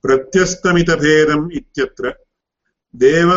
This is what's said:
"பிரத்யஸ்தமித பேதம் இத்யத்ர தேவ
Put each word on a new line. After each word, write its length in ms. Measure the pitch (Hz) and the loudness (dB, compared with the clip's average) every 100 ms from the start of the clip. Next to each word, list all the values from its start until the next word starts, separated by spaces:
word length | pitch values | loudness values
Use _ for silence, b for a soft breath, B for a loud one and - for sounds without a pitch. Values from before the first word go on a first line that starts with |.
"பிரத்யஸ்தமித 920 | 135 131 - 185 185 - 190 175 170 160 | -2 -2 0 -2 -2 -2 -2 0 0 0
பேதம் 480 | 147 156 156 151 160 | 2 2 2 -2 -6
இத்யத்ர 560 | 156 - - 131 - 123 - _ _ _ _ _ _ _ | -10 -12 -8 -8 -6 -10 -10 _ _ _ _ _ _ _
தேவ 360 | 80 131 160 170 | 0 2 4 2